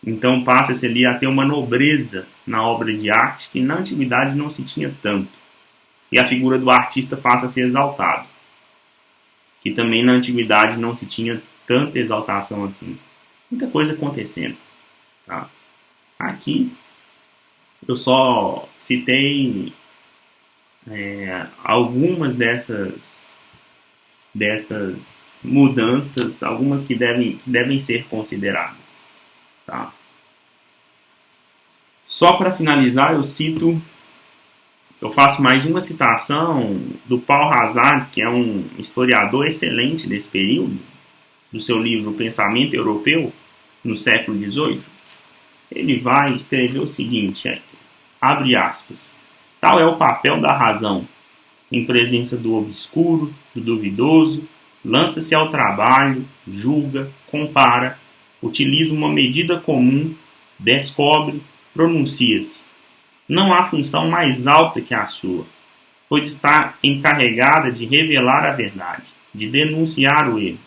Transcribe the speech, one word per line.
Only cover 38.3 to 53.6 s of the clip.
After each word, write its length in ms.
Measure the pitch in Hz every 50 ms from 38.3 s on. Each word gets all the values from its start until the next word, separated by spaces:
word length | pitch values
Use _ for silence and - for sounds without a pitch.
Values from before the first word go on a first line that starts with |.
| 120 123 123 117 107 98 85 - - -
historiador 680 | - - - - 127 123 120 107 104 101 110 135 143
excelente 600 | 156 - - - 85 - 117 120 139 165 160 - -
desse 200 | 98 101 - -
período, 500 | - 101 95 98 127 165 185 - 98 95 - - - - _ _ _ _ _ _ _ _ _ _ -
do 80 | 110
seu 180 | - - 117 110
livro 320 | 113 117 117 110 104 107 104
Pensamento 600 | 104 117 113 - - 104 101 107 123 139 - -
Europeu, 580 | 131 113 110 104 104 - 143 151 165 147 - - - _ _ _ _ _ _ _ _ _
no 120 | 120 107
século 440 | 104 - 123 110 113 - - 110 101
dezoito. 440 | 104 101 98 139 156 - 107 - - - - - _ - - - _ - _ _ _ _ _ _ _ _
Ele 280 | - - - 135 135 -
vai 340 | 123 123 131 139 139 139 127
escrever 460 | 127 - - - 135 123 123 131 139
o 80 | 151 156
seguinte, 600 | - - 135 117 123 110 104 95 98 - - -
é, 140 | - - - - - - - _ _ _ _ _ _ _
abre 360 | - 131 147 - 135 131 123
aspas, 600 | 101 90 - - - - - - - - - - - _ _ _ _ _ _ _ _
Tal 180 | - - - 180
é 60 | 160
o 120 | 160 - -
papel 420 | 147 131 - - - 143 151 160
da 140 | 151 143 139
razão. 520 | 139 123 113 107 101 110 104 98 90 - - - _ _ _ _ _ _ _ _ _ _ _
Em 140 | - 123 117
presença 520 | 123 123 120 117 120 127 117 120 - 127 120
do 180 | 117 113 110
obscuro, 800 | 110 104 101 - - - - - 156 165 170 165 156 151 143 139 - _ _ _
do 80 | 120